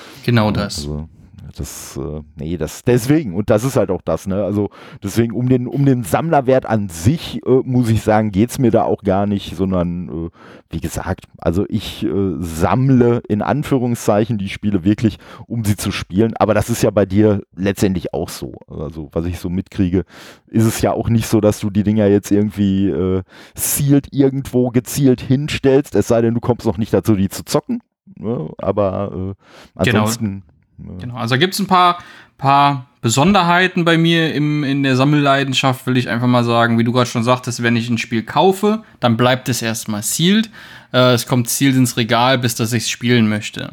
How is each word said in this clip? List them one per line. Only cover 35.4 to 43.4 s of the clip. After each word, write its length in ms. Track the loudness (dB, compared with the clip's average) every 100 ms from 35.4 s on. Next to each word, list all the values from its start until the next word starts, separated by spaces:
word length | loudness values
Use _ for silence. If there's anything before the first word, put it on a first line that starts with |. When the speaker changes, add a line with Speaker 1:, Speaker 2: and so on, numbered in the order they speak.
| 0 0 0 -2 -2
Speaker 1:
will 100 | -2
ich 140 | 0
einfach 160 | -2 2
mal 180 | 2
sagen. 360 | 2 2 2 2
Wie 40 |
du 80 | 2
grad 160 | 2 0
schon 160 | 0
sagtest, 380 | 0 0 -2 -2
wenn 140 | 0 0
ich 120 | 0
ein 120 | -4
Spiel 240 | -2 -4
kaufe, 600 | -2 2 2 2 0 -2 -6 -4
dann 160 | 0 2
bleibt 320 | 2 2 -2
es 140 | -4
erstmal 400 | -4 -6 -6 -6
sealed. 480 | -4 0 2 2 0 -8 -20 -20 -4
Äh, 220 | 2 4
es 140 | 2 0
kommt 220 | -2 -2
sealed 260 | 0 2 4
ins 220 | 2 0
Regal, 420 | 0 2 2 2
bis 160 | 0 -2
dass 180 | -2
ich's 160 | -2 -4
spielen 400 | -4 2 2 2
möchte. 400 | 0